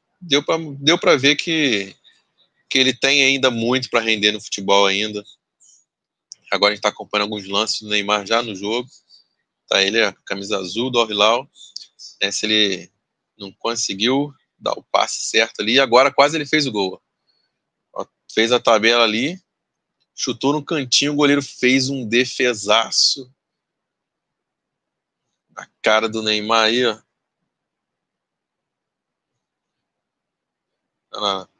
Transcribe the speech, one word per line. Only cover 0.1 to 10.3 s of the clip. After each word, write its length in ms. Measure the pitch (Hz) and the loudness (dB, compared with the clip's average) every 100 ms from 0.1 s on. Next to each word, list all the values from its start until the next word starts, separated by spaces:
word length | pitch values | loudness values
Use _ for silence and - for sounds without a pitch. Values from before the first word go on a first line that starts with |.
| _ | _
deu 200 | 175 143 | -4 -2
pra, 160 | 147 165 160 139 | 0 -4 -4 -4
deu 180 | 139 170 | 0 2
pra 200 | 190 147 | 4 4
ver 180 | 139 | 4
que, 600 | 147 - 160 143 104 98 - _ _ _ _ _ _ - | 0 -2 -2 0 0 -4 -12 _ _ _ _ _ _ -2
que 100 | 135 | 2
ele 160 | 131 | 2
tem 300 | 123 135 143 | 2 0 2
ainda 260 | 135 135 131 | 2 2 0
muito 400 | 117 117 131 127 | 2 0 0 0
pra 100 | 117 | -2
render 300 | 113 110 104 | 0 2 0
no 100 | 107 | 0
futebol 460 | - - 95 98 98 | -6 -6 2 4 4
ainda. 380 | 98 107 104 - - _ _ _ _ _ _ _ _ _ - _ | 2 -4 -6 -12 -18 _ _ _ _ _ _ _ _ _ -20 _
Agora 200 | 95 101 | 0 0
a 20 | 104 | 2
gente 60 | |
tá 80 | 104 | -2
acompanhando 340 | - 101 104 | -4 -4 -2
alguns 240 | 104 107 95 | -2 -6 -4
lances 340 | 101 110 - | -4 -2 -4
do 60 | 107 | -4
Neymar 360 | 104 101 104 | -4 0 -2
já 160 | 98 117 | 0 -2
no 140 | 120 | -2
jogo. 340 | 92 101 117 131 - _ _ _ _ _ _ - | -6 -4 -4 -6 -14 _ _ _ _ _ _ -2
Tá 140 | 98 | 0
ele, 180 | 98 113 | 2 2
a 120 | 104 | 0
camisa 460 | - - | -2 -10